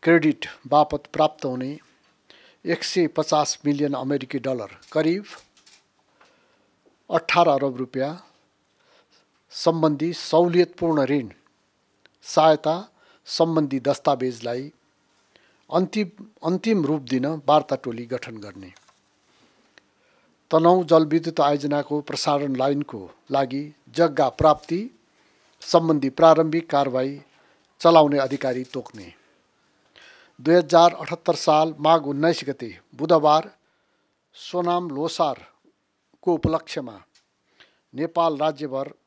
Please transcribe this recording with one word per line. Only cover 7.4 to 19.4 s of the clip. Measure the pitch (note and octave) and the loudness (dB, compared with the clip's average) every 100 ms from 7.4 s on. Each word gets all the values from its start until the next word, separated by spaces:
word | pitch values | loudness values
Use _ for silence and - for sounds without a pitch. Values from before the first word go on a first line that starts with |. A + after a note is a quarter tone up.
| E3+ | 4
अर्ब | C#3 C#3 B2 | 2 -2 -4
रुपियाँ | B2+ C3 C3+ F3 _ _ _ _ _ _ _ _ _ _ _ _ _ | -8 -6 -6 -8 _ _ _ _ _ _ _ _ _ _ _ _ _
सम्बन्धी | - E3+ E3 D#3 C#3+ D#3+ | -4 -2 2 0 0 -4
सहुलियतपूर्ण | E3+ - D#3 F3 F3 F3 - E3 D#3 | -6 0 2 4 2 0 -2 -2 0
ऋण | C3 C#3+ A2 - _ _ _ _ _ _ _ _ | 0 -2 -4 -16 _ _ _ _ _ _ _ _
सहायता | - - D#3 D3+ D3+ E3 G#3+ _ _ _ - | -2 4 4 4 0 -4 -8 _ _ _ -12
सम्बन्धी | - E3 D#3+ D3 C3+ | -2 0 2 0 -2
दस्तावेजलाई | B2 C3+ - C#3 B2+ A#2 A#2 B2 C#3+ _ _ _ _ _ _ _ _ _ _ | -2 -2 0 -2 -4 -8 -8 -8 -10 _ _ _ _ _ _ _ _ _ _
अन्तिम, | D#3+ F#3 G#3+ G3 - - _ | -2 -2 -4 -6 -10 -20 _
अन्तिम | D#3+ F#3 A3+ G#3 | -6 -4 -2 -2
रूप | D3 D#3 | 0 -4
दिन | B2+ C3 C3+ | -4 -4 -4
वार्ता | D#3+ D3 D3+ D3 C3+ | -4 2 2 2 -6
टोली | B2+ A#2 A#2+ | -6 -12 -10
गठन | B2 - A2+ | -10 -10 -16
गर्ने। | G2+ F#2+ F#2+ _ _ _ _ _ _ _ | -16 -18 -20 _ _ _ _ _ _ _